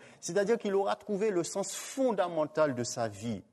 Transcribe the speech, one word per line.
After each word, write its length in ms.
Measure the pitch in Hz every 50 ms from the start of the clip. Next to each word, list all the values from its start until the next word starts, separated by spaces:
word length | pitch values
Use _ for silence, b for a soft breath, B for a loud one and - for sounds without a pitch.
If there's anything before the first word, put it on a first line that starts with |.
| B B B B
C'est-à-dire 380 | B - 170 202 202 190 233 220
qu'il 160 | - 202 190
aura 220 | 196 196 202 214
trouvé 340 | - - - 208 180 214 220
le 140 | 190 170 160
sens 300 | - - 196 190 - -
fondamental 1000 | - - - - 269 262 247 214 185 180 175 170 156 151 147 - 156 156 147 127
de 100 | 120 120
sa 240 | - - 127 117 110
vie. 340 | 101 101 107 120 110 92 - _